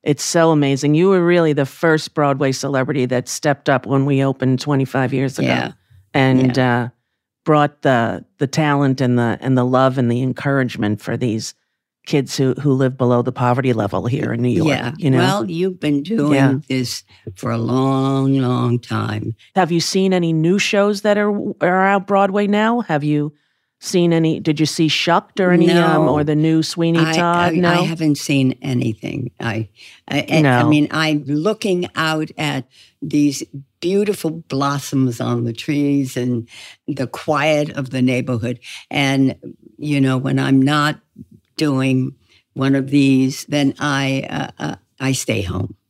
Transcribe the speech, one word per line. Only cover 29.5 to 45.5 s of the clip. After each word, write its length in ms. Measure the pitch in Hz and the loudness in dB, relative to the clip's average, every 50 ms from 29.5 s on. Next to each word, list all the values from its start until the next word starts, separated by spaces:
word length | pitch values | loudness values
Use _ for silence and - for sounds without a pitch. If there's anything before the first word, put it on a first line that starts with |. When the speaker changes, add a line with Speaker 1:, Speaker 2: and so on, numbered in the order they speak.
| 101 110 107 - _ - - - - _ _ - | -4 -6 -8 -8 _ -20 -20 -20 -20 _ _ -6
Speaker 2:
I, 180 | 139 147 - - | -6 -6 -2 0
I, 100 | 156 160 | 2 2
Speaker 1:
No. 80 | 151 139 | 4 4
Speaker 2:
I 140 | 127 120 120 | 4 4 4
mean, 240 | 151 151 151 147 - | 4 4 4 2 0
I'm 340 | - 156 160 156 151 147 143 | 0 -2 0 0 0 -2 -2
looking 640 | 139 147 151 160 208 214 214 - 208 185 180 180 - _ | -2 -4 -2 0 -2 -2 -2 -2 -2 0 0 -2 -4 _
out 360 | - 160 156 156 156 156 156 - | -4 -2 -2 -2 -2 -4 -6 -6
at 300 | - 156 147 143 135 127 _ _ _ - _ _ _ | -6 -6 -4 -4 -6 -8 _ _ _ -20 _ _ _
these 420 | - 151 151 147 147 147 135 - - _ - 139 139 _ _ _ | -8 -2 0 2 2 2 0 -2 -10 _ -14 -18 -18 _ _ _
beautiful 500 | - 175 196 202 208 208 196 - - 160 160 170 - _ | -4 0 0 0 0 0 -2 -2 -4 -6 -6 -6 -10 _
blossoms 720 | 139 135 139 139 143 143 - - - 135 131 127 117 - | -4 -2 0 0 -2 -4 -6 -2 0 0 0 0 0 -4
on 240 | 127 120 120 120 117 | -4 -2 -2 -2 -2
the 80 | 117 | -4
trees 640 | 113 - - - 147 143 143 143 143 143 135 127 - | -6 -6 -4 -2 -2 0 0 2 0 0 -2 -2 -4
and 320 | 127 123 123 123 117 113 _ - - - - - _ _ - | -4 -2 -2 -2 -4 -6 _ -18 -20 -20 -20 -20 _ _ -8
the 180 | 147 139 131 | -6 -6 -6
quiet 640 | 117 - - - - 151 139 143 156 156 147 147 151 - | -8 -8 -8 -4 -2 0 0 2 2 2 0 0 -2 -4
of 140 | 139 135 123 | -8 -8 -6
the 120 | 127 131 | -2 0
neighborhood. 560 | 127 127 127 123 127 131 127 113 101 117 123 - - - - - - _ | 0 2 0 0 -2 -2 -4 -4 -4 -6 -8 -8 -12 -18 -18 -18 -14 _
And, 460 | - 143 139 135 139 135 135 131 - - - 71 - _ _ - _ | -4 -2 0 0 2 2 2 0 0 -4 -14 -18 -18 _ _ -20 _
you 240 | - - 151 143 139 | -12 -6 -2 0 2
know, 180 | 135 131 131 127 | 2 2 0 0
when 220 | 131 139 135 135 | -2 -2 -2 -2
I'm 200 | 135 135 135 135 | 0 2 2 4
not 380 | 131 139 151 147 147 151 151 - _ _ _ - - _ - _ _ _ _ | 4 2 2 2 0 0 -2 -6 _ _ _ -20 -20 _ -20 _ _ _ _
doing 560 | - 160 147 135 131 135 135 131 131 127 135 131 _ _ _ _ _ _ _ _ | -4 -2 0 0 0 0 0 0 0 0 -4 -8 _ _ _ _ _ _ _ _
one 200 | - 131 139 139 | -2 0 2 2
of 160 | 139 131 135 | 0 0 2
these, 540 | 143 143 139 135 135 131 135 131 143 - - | 2 4 4 6 4 4 2 0 -2 -6 -8
then 280 | - 147 147 143 139 - - | -4 -2 0 0 0 0 -2
I, 480 | 143 147 139 139 139 135 135 135 - - | -4 -2 -2 -2 -2 -2 -2 -4 -4 -6
uh, 220 | - 151 143 - - - | -6 -6 -8 -8 -10 -10
uh, 180 | - 151 - - _ _ _ _ | -10 -10 -10 -12 _ _ _ _
I 140 | 135 131 | -2 -2
stay 300 | 131 - - - 110 104 | -2 -2 -2 -4 -4 -2
home. 340 | 95 90 | -4 -4